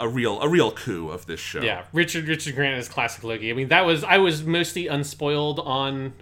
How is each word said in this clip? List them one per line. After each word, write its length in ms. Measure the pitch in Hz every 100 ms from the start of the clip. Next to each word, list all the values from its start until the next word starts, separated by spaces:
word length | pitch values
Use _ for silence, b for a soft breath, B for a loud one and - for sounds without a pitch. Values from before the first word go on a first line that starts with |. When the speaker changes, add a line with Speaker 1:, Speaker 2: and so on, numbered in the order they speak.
Speaker 1:
a 80 | 117
real, 320 | 127 117 101
a 60 | 151
real 240 | 175 117
coup 380 | - - 90 80
of 160 | 87 -
this 120 | 82
show. 240 | - 80
Speaker 2:
Yeah, 220 | 110 92 -
Richard, 340 | 160 170 170 156
Richard 300 | 160 - 127
Grant 200 | 139 131
is 120 | 117
classic 340 | - 117 -
Loki. 280 | 113 113 110
I 20 |
mean, 140 | 120 131
that 180 | 165 180
was, 160 | 160
I 160 | 175 190
was 240 | 190 151
mostly 460 | 156 170 170 185 170
unspoiled 720 | 143 143 - 147 147 151 147
on, 520 | 147 135 135 139 135 -